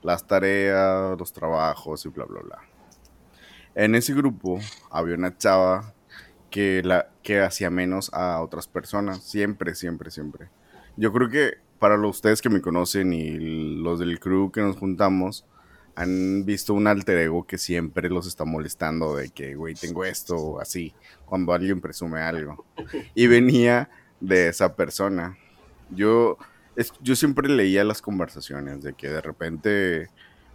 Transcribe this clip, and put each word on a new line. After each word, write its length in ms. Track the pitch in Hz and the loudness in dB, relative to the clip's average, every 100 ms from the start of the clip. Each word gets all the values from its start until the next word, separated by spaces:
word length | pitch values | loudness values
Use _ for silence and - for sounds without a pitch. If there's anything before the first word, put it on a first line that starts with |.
las 240 | 82 87 - | -2 -2 2
tareas, 920 | 98 98 98 98 98 95 95 95 87 | 2 4 2 2 2 2 2 -2 -4
los 140 | 87 | -10
trabajos 720 | - 80 80 80 - 80 76 78 | -8 -2 0 0 -2 -8 -10 -10
y 20 | |
bla, 160 | 67 | -12
bla, 160 | 60 50 | -12 -14
bla. 160 | 50 50 - _ _ _ _ _ _ _ - - - | -16 -20 -20 _ _ _ _ _ _ _ -20 -20 -10
En 200 | - 107 | 0 4
ese 200 | 117 120 | 4 2
grupo 440 | 139 139 95 95 92 107 - - | 0 0 0 -4 -4 -6 -16 -8
había 240 | 80 85 | -4 -2
una 220 | 87 90 - | -2 -4 0
chava 580 | 101 95 92 95 107 _ _ - - _ - | 4 6 4 2 -4 _ _ -20 -20 _ -10
que 320 | 101 98 92 | -2 0 2
la, 280 | 90 90 - _ | 2 0 0 _
que 180 | - 101 | -2 2
hacía 300 | 95 - 92 | 2 0 -2
menos 400 | 90 92 95 - | 0 -2 -2 -6
a 280 | - 90 82 | -4 -2 -4
otras 240 | 82 80 - | -6 -10 -10
personas, 560 | 92 - 101 101 95 | -10 -6 -6 -4 -8
siempre, 520 | - 104 101 101 - | -6 -2 -2 -2 -6
siempre, 360 | - 85 82 - | -6 -8 -8 -12
siempre. 380 | - 76 - 82 _ _ - - - | -12 -14 -14 -20 _ _ -20 -16 0
Yo 160 | 107 | 2
creo 160 | 117 120 | 4 2
que 300 | 143 135 - _ - | 2 0 0 _ 2
para 180 | 104 104 | 4 6
los, 180 | 104 - | 2 2
ustedes 240 | 107 107 | 2 4
que 80 | 120 | 4
me 140 | 101 | 2
conocen 500 | 87 87 87 98 92 | 2 0 0 0 0
y 640 | 82 78 80 80 80 78 80 | 0 -4 -6 -6 -4 -4 -4
los 180 | 85 85 | -4 -2
del 180 | 87 82 | -2 -4
crew 320 | 92 95 95 | 0 2 2
que 120 | 110 | 0
nos 140 | 101 95 | -2 -2
juntamos, 680 | 95 92 98 95 92 - _ _ _ - _ | -4 2 2 2 0 -6 _ _ _ -20 _
han 500 | - 90 92 92 98 98 | -6 -2 0 0 0 -2
visto 280 | 101 - | -4 0
un 120 | 101 104 | 2 4
alter 320 | 101 101 87 | 2 2 2
ego 280 | 82 85 - | 2 -2 -6
que 120 | 92 | -8
siempre 500 | - 87 80 87 87 | -4 -4 -2 -4 -2
los 160 | 90 90 | -4 -6
está 180 | - | -6
molestando 720 | 78 80 73 - 80 82 80 71 | -4 -4 -6 -6 -4 -2 -4 -4
de 140 | 65 | -8
que, 240 | - 67 | -12 -12
"Güey, 200 | 71 80 | -10 -12
tengo 300 | 76 82 85 | -10 -10 -6
esto", 320 | 92 90 - 85 | -6 -8 -6 -6
o 240 | 78 - | -6 -8
así, 340 | - 90 82 _ - - - | -8 -8 -10 _ -20 -20 -8
cuando 260 | 92 87 | -4 0
alguien 280 | 87 95 92 | 0 0 -2
presume 400 | 78 - 85 80 | -4 -10 -8 -4
algo. 440 | 82 82 73 73 - - - - - | -4 -4 -8 -12 -18 -18 -10 -10 -6
Y 120 | 113 120 | 4 8
venía 600 | 120 123 120 120 120 - - _ - | 8 8 6 4 4 0 -14 _ -10
de 280 | 95 92 85 | 2 4 4
esa 260 | - 92 - | 2 0 0
persona. 600 | 80 - 98 92 87 95 _ _ _ _ - | -4 -2 -2 -2 -6 -12 _ _ _ _ -14
Yo, 480 | 90 107 113 113 - - _ _ 120 | 0 4 6 4 0 -12 _ _ -6
es, 160 | 117 - | -6 -4
yo 140 | 127 127 | 0 2
siempre 320 | 151 135 139 | 2 2 2
leía 360 | 135 95 98 | 4 4 4
las 180 | 104 104 | 2 0
conversaciones 800 | - 95 82 73 - 71 69 71 | -4 -4 -4 -8 -14 -10 -10 -10
de 120 | 71 | -12
que 140 | 67 71 | -10 -6
de 120 | 78 | -6
repente 880 | 78 - 82 80 107 101 92 82 85 _ - _ _ | -8 -8 -8 -2 0 2 2 -2 -6 _ -20 _ _